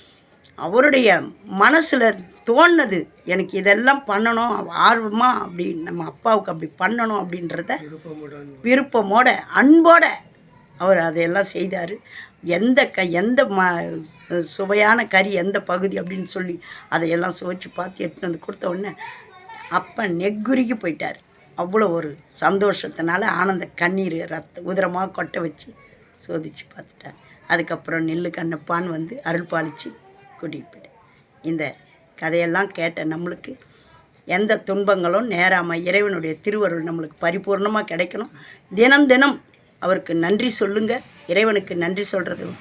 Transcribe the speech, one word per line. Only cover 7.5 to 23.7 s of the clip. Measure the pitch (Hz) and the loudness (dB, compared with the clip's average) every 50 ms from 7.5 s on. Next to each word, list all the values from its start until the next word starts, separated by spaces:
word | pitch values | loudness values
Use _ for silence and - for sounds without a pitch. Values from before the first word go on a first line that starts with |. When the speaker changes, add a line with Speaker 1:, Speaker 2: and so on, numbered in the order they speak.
| 160 165 170 - 254 311 156 | -8 -8 -6 -6 -6 -8 -8
Speaker 2:
விருப்பமோட, | 151 156 156 - 170 156 151 151 143 143 147 143 143 139 - - | -12 -18 -18 -16 -16 -16 -16 -16 -16 -16 -16 -18 -18 -14 -6 2
Speaker 1:
விருப்பமோட, | 226 254 269 277 277 - 233 208 190 196 226 254 247 208 175 - - - | 4 4 4 4 2 0 0 0 2 4 4 6 4 4 0 -2 -2 2
அன்போட | 185 220 269 311 330 330 339 330 339 330 - - - - - - _ _ _ _ - _ _ _ - | 4 8 8 8 10 10 10 8 8 8 4 0 -4 -10 -20 -20 _ _ _ _ -20 _ _ _ -2
அவர் | 175 185 196 175 | 2 4 4 4
அதையெல்லாம் | 165 165 156 165 170 170 175 196 196 190 - | 4 0 0 0 0 0 2 0 -2 -2 -2
செய்தாரு. | 175 175 196 185 180 175 170 202 - - - - - - - _ _ - | -6 -6 -4 -4 -6 -6 -6 -8 -10 -14 -16 -20 -20 -20 -20 _ _ -4
எந்த | 165 170 175 208 240 254 277 262 240 | -2 0 2 2 2 4 4 2 2
க-, | - - | 0 -2
எந்த | 185 180 170 170 190 226 247 247 269 | -2 0 0 0 0 0 2 2 2
ம-, | 220 196 190 185 180 175 170 170 170 165 165 160 - - - - - | 2 2 2 2 2 2 0 -4 -6 -8 -10 -12 -14 -18 -20 -12 -6
சு-, | 170 175 | -4 -4
சுவையான | 170 156 - - 196 190 202 208 208 214 220 240 226 - | -4 -4 -6 -6 -2 0 2 4 4 4 4 2 2 0
கறி | - 190 190 202 | 2 2 2 2
எந்த | 202 180 175 190 202 202 | 0 -2 -2 -2 -2 -4
பகுதி | 196 - 180 185 185 196 190 190 | -4 -4 -4 -2 -2 -2 -4 -4
அப்படின்னு | 180 175 190 190 185 | -6 -8 -8 -8 -8
சொல்லி | - - 190 185 180 170 170 - - - - - - | -8 -8 -8 -6 -6 -8 -10 -12 -16 -20 -20 -10 -6
அதையெல்லாம் | - 165 165 165 165 170 175 185 175 - | -4 -2 0 0 0 0 -2 -2 -6 -6
சுவைச்சு | - 180 185 185 - 175 - | -8 -8 -8 -8 -10 -12 -10
பார்த்து | - 180 185 185 - 190 | -10 -10 -10 -8 -8 -8
எடுத்துன்னு | 170 - - | -8 -8 -8
வந்து | - 175 170 - | -6 -6 -6 -6
கொடுத்த | - - 202 - - 185 | -8 -12 -12 -8 -6 -6
உடனே | 175 185 202 202 - - - - - - - - - - - - - - - - | -6 -6 -6 -10 -10 -12 -16 -18 -18 -20 -20 -20 -20 -20 -20 -20 -20 -20 -8 -4
அப்பன் | 170 180 - - - - 226 196 170 170 | -4 -4 -4 -4 -8 -6 -4 -4 -2 -2
நெக்குருகி | 180 202 214 208 214 240 | -2 -2 -2 -4 -2 -2
போயிட்டார். | 269 254 254 226 247 220 - 175 151 160 170 151 147 - _ _ _ _ _ _ _ - | 0 0 0 0 -2 -4 -4 -6 -6 -6 -8 -10 -10 -12 _ _ _ _ _ _ _ -8
அவ்வளோ | 175 180 185 220 220 196 | -6 -2 0 2 2 2
ஒரு | 165 170 165 151 143 - - _ - - | 0 -2 -4 -6 -10 -14 -20 _ -6 -2
சந்தோஷத்தினால | - 156 185 196 196 202 185 - - 156 - - 160 165 170 185 214 | 0 2 2 2 2 2 0 0 -4 -10 -8 -6 -4 -2 -2 -2 -2
ஆனந்த | 214 180 170 180 196 190 180 175 170 | -2 -2 0 0 0 0 -2 -4 -10